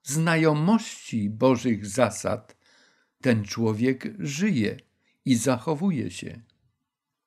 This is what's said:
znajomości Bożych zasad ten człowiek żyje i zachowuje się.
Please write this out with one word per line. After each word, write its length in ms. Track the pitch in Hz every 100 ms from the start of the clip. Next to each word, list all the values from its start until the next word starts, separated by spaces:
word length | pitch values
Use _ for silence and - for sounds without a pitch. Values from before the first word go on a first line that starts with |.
znajomości 1300 | - 147 165 165 160 151 165 220 - - - 117 104
Bożych 580 | 107 131 123 127 107 101
zasad 720 | 98 113 - 95 107 - _ _ _ _ _ _ _
ten 220 | 123 113
człowiek 720 | 98 - 113 107 127 127 - 214
żyje 580 | 156 139 208 147 101 120 - _ _ _ -
i 100 | 120
zachowuje 760 | 135 120 - 147 196 147 104
się. 300 | - - 120 - _ _ _ _ _ _ _